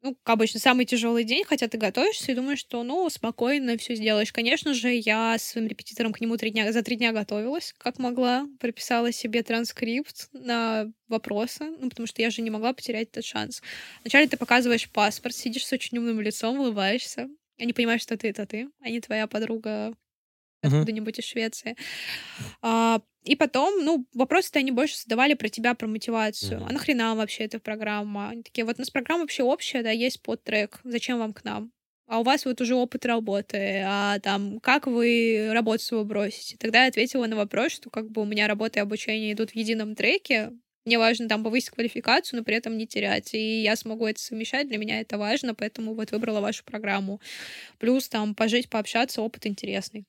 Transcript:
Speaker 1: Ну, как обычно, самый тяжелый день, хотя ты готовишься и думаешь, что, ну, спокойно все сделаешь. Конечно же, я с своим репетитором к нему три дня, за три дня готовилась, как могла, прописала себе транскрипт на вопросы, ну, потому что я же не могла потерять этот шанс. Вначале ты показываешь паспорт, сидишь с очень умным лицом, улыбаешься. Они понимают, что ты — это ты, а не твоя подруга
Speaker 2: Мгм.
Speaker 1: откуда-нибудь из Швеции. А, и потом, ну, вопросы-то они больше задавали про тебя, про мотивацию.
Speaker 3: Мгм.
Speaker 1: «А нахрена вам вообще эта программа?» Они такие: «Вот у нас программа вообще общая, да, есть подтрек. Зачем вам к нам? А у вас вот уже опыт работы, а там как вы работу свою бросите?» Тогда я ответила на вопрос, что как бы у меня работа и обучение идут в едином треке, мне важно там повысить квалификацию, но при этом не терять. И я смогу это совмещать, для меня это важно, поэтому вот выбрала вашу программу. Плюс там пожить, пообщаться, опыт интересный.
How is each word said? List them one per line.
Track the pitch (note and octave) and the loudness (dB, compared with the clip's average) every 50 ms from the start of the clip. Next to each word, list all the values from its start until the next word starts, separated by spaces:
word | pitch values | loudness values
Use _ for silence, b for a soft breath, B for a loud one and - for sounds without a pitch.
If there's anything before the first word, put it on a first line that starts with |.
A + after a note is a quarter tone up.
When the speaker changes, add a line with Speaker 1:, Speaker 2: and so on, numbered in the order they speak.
| A#3 | -4
Speaker 1:
Ну, | C4+ B3+ _ _ | -6 -6 _ _
как | - A#3 | 2 4
обычно, | G#3+ A3 A3 - A3+ | 4 4 2 0 4
самый | - C4+ B3 B3+ B3 | 6 6 8 8 6
тяжелый | - - A#3 A3+ A#3 A#3 A#3 A#3 | 4 2 2 2 2 2 2 2
день, | A3 A#3+ D#4 G4+ | 2 2 0 2
хотя | - D4+ C#4+ - A3+ | 2 0 0 0 -2
ты | - A3+ | -2 0
готовишься | A3 G3 - - C#4 G4+ A4 - - - C4 | -2 0 2 2 2 2 2 0 -2 -2 -2
и | |
думаешь, | A#3+ B3+ C4+ C#4+ C4 | -2 0 -2 -2 -4
что, | - _ - A#3+ A#3+ | -6 _ -6 -6 -4
ну, | A#3+ C#4 F4+ F#4+ E4 | -2 0 0 0 0
спокойно | - - - A3+ A3+ - A#3 B3 C#4+ D4 C4 B3 A#3 | -2 -2 -4 -4 -2 0 0 2 2 2 2 0 -2
все | A3+ - - A#3+ | -2 -2 -4 -4
сделаешь. | A3 G#3+ A3 G#3+ G#3 G#3+ - - | -2 2 2 2 2 2 0 -2
Конечно | - A#3 A#3 C4+ E4 - D#4 C#4 | 0 2 2 2 2 2 0 0
же, | A#3+ A3 B3 B3 | 0 2 2 2
я | A#3+ G#3+ A3 G#3+ A3 A3+ A3+ A3+ A3+ | 2 2 2 2 4 4 2 2 0
с | - | -2
своим | - - A#3 A3+ A3 | -4 -4 -4 -4 -4
репетитором | - - - - - - A#3 A3+ G#3+ | -4 -8 -12 -16 -4 -2 -2 -2 0
к | - | -2
нему | A#3 A3+ A3+ | -2 -2 -2
три | A#3 - A3+ | -2 -2 -2
дня, | G#3 A3 G#3+ G#3 A3+ | 0 0 0 2 2
за | A#3 A3+ | 0 0
три | - B3 | 0 -2
дня | G#3+ A#3+ A#3 A3+ | 0 0 0 0
готовилась, | G#3+ G#3 - G#3 G#3 G#3+ A#3+ C#4+ E4+ - - - _ | 0 -2 -2 -2 -2 -2 -2 -4 -4 -6 -8 -16 _
как | - A#3+ B3 - | -6 -6 -4 -2
могла, | B3+ B3 B3 B3 B3+ B3 B3 B3+ C#4 C#4+ C#4 - | -4 -2 0 2 2 2 2 2 0 -4 -10 -6
прописала | - A#3+ A3+ - - - B3 A#3 A#3 A#3+ A#3+ | -6 -6 -4 -6 -2 0 2 2 2 2 0
себе | - - A#3 G#3+ A#3+ A3+ | -2 -4 -2 0 0 0
транскрипт | - A#3 A3+ A#3 A3+ - - B3 A3+ A#3 B3+ D4 - - - - _ _ | 2 0 0 0 -2 -4 -4 -4 -2 -2 -2 -4 -6 -10 -16 -18 _ _
на | C4 B3+ B3 A#3 A#3 A3+ A3+ A3 A3 G#3+ A3 A3+ _ _ _ | -12 -4 -2 0 0 0 0 0 -2 -2 -4 -8 _ _ _
вопросы, | A3+ A3 A3 - G#3 G#3 A3+ B3+ - - D4+ D#4 D#4+ D#4+ | -4 -4 -2 -2 -2 -2 -2 -2 -4 -8 -8 -10 -8 -6
ну, | C4 B3+ | -6 -6
потому | - - A3+ A3 | -6 -6 -8 -8
что | - - | -2 -2
я | A3+ A#3 | -2 -2
же | G#3+ - A3+ | 0 -2 -4
не | A3+ | -4
могла | G#3+ G#3+ A3 A#3+ C4 | -2 -2 -2 -2 -2
потерять | - - - A3+ G#3+ A3+ A3 - | -4 -6 -6 -4 -4 -4 -6 -6
этот | - A#3 | -10 -10
шанс. | - - - G#2+ - B3 - B B B B B B B B B | -6 -6 -6 -6 -6 -8 -14 B B B B B B B B B
Вначале | A#3 - C#4 D4+ | 6 8 8 8
ты | B3+ - | 8 4
показываешь | - B3 - A#3+ B3 B3 B3 A#3+ A3+ - - | -2 2 4 4 6 6 4 2 2 0 -2
паспорт, | _ - G#3 G#3 G#3+ - - B3 - | _ 4 4 4 2 -2 -8 -8 -8
сидишь | - - B3 A3+ C4 - | -4 -4 -4 -4 -4 -4
с | - C4+ | -2 -2
очень | B3+ - - - A#3+ | -4 -4 -4 -4 -2
умным | A#3 A#3 A3+ G#3+ | -2 0 -2 0
лицом, | G#3 G#3+ G#3+ - - A3 B3+ C#4 | -2 -2 -4 -2 -2 -2 0 2
улыбаешься. | C#4 B3 A3 G#3 F#3+ F#3+ G#3 B3+ - - - - A#3+ C4+ D4 _ _ _ _ _ | 0 0 2 2 2 2 2 0 -2 -6 -8 -8 -8 -10 -12 _ _ _ _ _
Они | A#3 A#3+ A#3+ | -4 -2 0
понимают, | - A#3+ A#3 A#3 A#3 - | 2 2 2 2 0 0
что | - A3+ | -4 -8
ты — | G#3+ - A3 | -4 -4 -4
это | G3+ - G#3 | -4 -4 -8
ты, | - - G#3+ A#3+ C#4+ _ _ | -6 -6 -8 -8 -10 _ _
а | C#4 B3 | -8 -6
не | A3+ A#3+ | -6 -6
твоя | A3 - G#3+ A3 A3 G#3+ | -4 -4 -2 -2 -2 -2
подруга | - G#3+ A3+ A3 A3+ A3+ A3 G#3+ G#3+ G#3 G#3 A3 A#3 _ _ _ _ _ _ _ _ _ _ _ _ _ - | -2 -4 -2 -2 -4 -6 -4 -6 -4 -4 -4 -6 -8 _ _ _ _ _ _ _ _ _ _ _ _ _ 0
Speaker 2:
Мгм. | D3+ C3+ D3+ | 2 4 4
Speaker 1:
откуда-нибудь | D#3 A3+ A3 A3 G#3+ A3 A3 - | 4 2 0 -4 -4 -6 -6 -8
из | A#3 | -8
Швеции. | - - A#3 A3+ A3+ - - - A3+ A#3 B B B B B B B B B B B B B B B B B - | -6 -4 -2 -2 -2 -4 -6 -10 -10 -10 B B B B B B B B B B B B B B B B B -2
А, | A#3 A3+ A3+ A3+ A3+ A3+ G#3+ - _ _ _ _ | 2 2 4 4 4 4 2 0 _ _ _ _
и | A3+ C#4 | 0 2
потом, | C4+ D#4 - - B3+ C#4+ F4+ G4+ G4 D4+ | 2 2 2 4 2 2 4 4 2 2
ну, | D4 E4 D4 B3+ _ _ | 4 2 2 0 _ _
вопросы-то | A#3+ C4 B3+ D4+ F#4 F#4 - - D4+ | 0 0 4 4 2 2 4 0 0
они | C4+ C4+ B3+ | 0 2 2
больше | A#3 C#4+ D4+ - - | 2 0 0 -2 -6
задавали | - - A3+ A3+ B3+ D4 D4 | -4 -2 2 4 4 4 4
про | - - G#3+ | 2 0 -6
тебя, | - - A3+ A#3+ B3 | -6 0 0 0 0
про | - - A3 | 0 -2 -4
мотивацию. | G#3+ A3 - - A#3 A3+ A3 G#3+ G#3+ - - G3+ G#3+ A3+ | -4 -4 -4 -2 0 0 0 0 -2 -4 -4 -4 -4 -4
Speaker 3:
Мгм. | - - | -4 -4
Speaker 1:
«А | B3 | -4
нахрена | D4 - - D4 A#3+ A3+ A3+ | -4 0 0 2 2 2 2
вам | A3+ A3 | 2 0
вообще | A3 G#3+ - - A3+ | 0 -2 -2 -6 -6
эта | G#3+ - A3+ | -6 -6 -8
программа?» | _ - G#3+ A3 A3 G#3+ G#3 G#3 G#3 G#3 G#3 G3+ G3+ G#3+ | _ -6 -6 -4 -4 -2 -2 -2 -2 -4 -4 -6 -6 -6
Они | A#3 A#3 A3+ | -8 -10 -14
такие: | - _ - A3+ | -8 _ -4 -2
«Вот | A3 A#3 - | -2 -2 -4
у | C4 | -4
нас | - | -2
программа | - C#4 B3 - D#4+ F4 E4 | -2 -2 0 2 0 0 0
вообще | D4 - - C4 | -2 0 2 2
общая, | A#3+ C#4+ - - - - C4 A3+ | 2 2 2 0 -4 -2 -2 0
да, | A3+ | 2
есть | A3 A3+ A#3+ C4 - - _ | 2 2 2 0 0 -2 _
подтрек. | - A3+ A3+ _ - A3 G#3+ G#3 G#3 - - _ | -6 -6 -4 _ 0 0 0 0 0 -4 -14 _
Зачем | B3+ A#3 A#3 - - B3+ A#3+ | -4 -4 -4 -2 0 0 0
вам | A3+ A3 G#3 | 0 -2 -4
к | - - | -6 -8
нам? | G#3+ G#3+ G#3 G#3+ A#3 _ _ _ _ _ _ _ _ | -6 -6 -6 -8 -10 _ _ _ _ _ _ _ _
А | A3+ A3+ | 0 2
у | A#3 | 4
вас | B3 C#4 D4 - | 4 4 4 2
вот | C4+ B3 - | -2 -2 0
уже | B3+ A#3 B3+ | 2 2 4
опыт | B3+ B3 B3+ - B3+ - | 2 2 0 -2 -4 0
работы, | B3 A#3 A#3 A3 G#3+ G3 G3+ G3 _ - G#3 G3 G3 F#3+ G3 G3 | 0 0 0 0 0 -2 -2 -2 _ -4 -2 -2 0 -2 0 0
а | F#3+ G3+ G3+ G3+ G3+ G3+ G3+ | 0 0 2 2 2 0 0
там | - G3 G3 G3+ G3+ G3+ G3+ A3+ | 2 0 0 0 0 -4 -6 -2
как | - - C4 D4 - | 4 4 4 4 4
вы | C#4 A#3+ A#3 A#3 A#3 A#3+ A#3 A3+ A3+ A3+ G#3+ G#3+ A3 A3 | 2 2 4 4 4 6 6 4 4 4 2 2 2 2
работу | A#3 A#3 A3 A3 A3+ - | 2 2 2 2 0 0
свою | - A#3+ A3+ G#3+ | -2 -2 -2 -2
бросите?» | G#3 G#3+ G3+ G#3 G3+ G#3 - - - - - | 0 0 0 0 -2 -4 -8 -12 -14 -14 -6
Тогда | - A3+ A3 A#3 B3+ | -4 4 6 6 6
я | C4 | 6
ответила | B3+ - A3+ B3 - C4+ A#3+ | 6 2 0 2 2 0 0
на | A3+ A3 | 0 0
вопрос, | G#3+ G#3 G3+ - F#3+ A#3+ E4 - | 0 -2 0 2 0 0 0 -2
что | - - A#3+ | -6 -14 -10
как | - A3 A3 A3 | -8 -8 -8 -6
бы | A3 A3 G#3+ | -4 -4 -2
у | |
меня | G#3 G#3+ G#3 G#3 G#3+ | -2 0 2 2 2
работа | G#3+ G#3 A3 A3 - G#3 | 2 0 -2 -2 0 0
и | G3+ | 0
обучение | G3+ G#3+ G#3+ - - G#3+ A3 A3 G#3+ G#3+ | 0 -2 -4 -2 -2 -2 -2 -2 -2 -2
идут | G#3 A3+ A3 | -2 -2 -2
в | - | -2
едином | A3+ A3+ G#3+ A3+ A3 G#3+ G#3+ G#3+ | -4 -2 0 0 -2 -2 -4 -4
треке, | - - A3 E4 G4+ _ - C4+ A3+ G#3+ - B3 A#3+ _ _ _ _ _ | 0 2 2 2 2 _ 2 0 0 0 -2 -10 -16 _ _ _ _ _
мне | A3+ A#3 A#3 | 2 4 6
важно | A3+ A3+ A#3 A3+ A#3+ A3 | 6 6 4 2 0 0
там | A3 G#3+ A3 | 0 0 0
повысить | A3+ A3 B3+ B3 - | 0 0 0 0 -2
квалификацию, | - - A#3 A#3 - A#3 - - A#3 E4 F#4 - - A#3+ | -4 -2 -2 -2 -2 -2 2 4 2 2 2 0 -6 -6
но | A3+ | -2
при | - G#3+ | -2 -2
этом | A3+ A#3 A3+ A3+ A3 | -2 -2 -2 -4 -4
не | A3+ A3+ | -6 -4
терять. | - G#3 G#3 G3+ G3+ - G#3 - - | -4 -2 0 0 0 -2 -2 -4 -4
И | A3 A3 A3 A3 A3 A3 | -2 -2 0 0 0 2
я | G#3 A3 | 2 0
смогу | A#3 - A3+ A3 A3+ A#3 | 0 -2 -8 -4 -2 -2
это | G#3+ G#3+ - | -2 -2 -4
совмещать, | - - A#3 A3 A3+ - - C4+ D4 C#4 | -8 -8 -6 -6 -6 -2 -2 -2 -2 0
для | A#3 G#3+ | -2 -4
меня | G#3+ G#3+ A3 A3 | -4 -2 -4 -4
это | A3 _ - G#3 | -4 _ -4 -4
важно, | G#3 G#3 A#3 C#4+ - B3 A3 | 0 0 0 0 0 -4 -4
поэтому | - G#3 A3 _ - A3+ A3 A3 | -4 -6 -6 _ -6 -6 -6 -4
вот | A3+ A3 G#3+ - | -6 -6 -4 -2
выбрала | G#3+ A#3 A3+ G#3+ G#3 | -2 -2 0 0 0
вашу | G3+ G#3 A3 - - | 0 -2 -4 -6 -10
программу. | - - G#3+ A3 G3+ G3 G3+ G3 F#3+ G3+ G#3 B B B B B B B B B B B _ | -10 -10 -6 -4 -2 -2 -2 -2 -4 -6 -8 B B B B B B B B B B B _
Плюс | - A3+ B3+ C4+ C4 - | 2 4 4 4 2 0
там | - A3 G#3+ G#3+ G#3 | -2 0 0 0 0
пожить, | - A3 A3+ A3 B3 A#3+ - | 2 2 4 4 2 0 2
пообщаться, | - A3 G#3 - - A3+ B3 B3+ - - G#3+ | -2 -2 -2 0 2 0 0 0 0 -4 -4
опыт | A#3 - - - | -4 -4 -6 -6
интересный. | A3 G3+ - - G#3 G3 G3 F#3+ - - G#3+ G3 | -6 -6 -4 -6 -4 -4 -4 -4 -6 -12 -14 -16